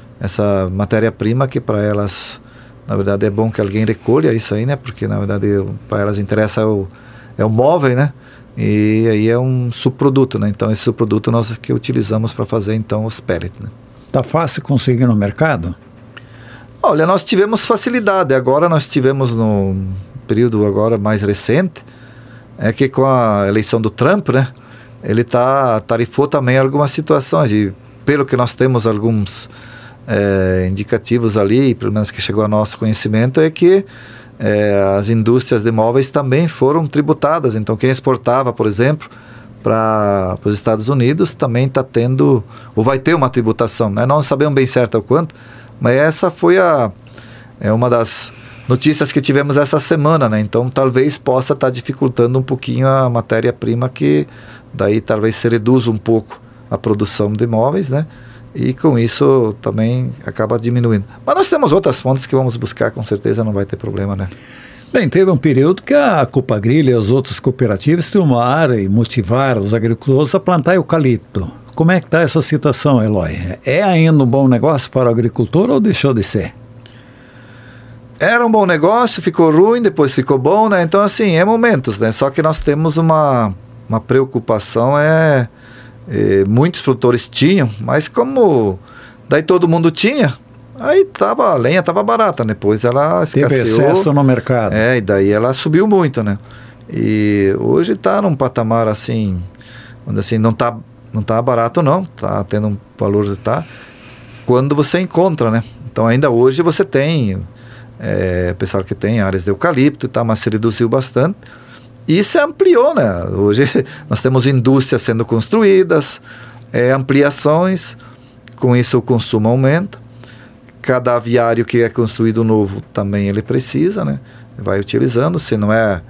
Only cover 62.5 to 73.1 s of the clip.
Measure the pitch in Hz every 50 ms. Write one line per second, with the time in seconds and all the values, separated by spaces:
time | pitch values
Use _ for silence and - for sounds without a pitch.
62.5 | 113 117 110 - - - 113 110 - 120 107 - 104 101 - 113 107 113 110 110
63.5 | 101 98 101 101 95 - - 104 101 98 98 101 98 98 95 92 - - - -
64.5 | - - - - - - - - - 254 196 135 - 185 190 185 170 131 - 156
65.5 | 127 127 139 165 196 202 - - 277 294 285 247 185 151 127 - - 135 127 -
66.5 | 113 104 101 117 131 160 151 127 123 113 104 101 131 135 131 - - - - 131
67.5 | 120 - 127 107 101 92 - 147 165 175 156 - - 196 175 143 123 117 120 123
68.5 | 139 160 160 135 123 107 98 95 101 120 110 - - 123 95 87 120 131 139 131
69.5 | 117 104 98 101 113 113 107 113 117 - - 143 131 139 151 143 - 190 - 180
70.5 | 180 170 - 170 190 180 - - 170 160 139 127 117 - - - - 101 85 -
71.5 | - - - - - - 160 170 185 175 - - 180 165 170 - - 160 - -
72.5 | 156 143 - 147 127 - - 147 135 117 107 107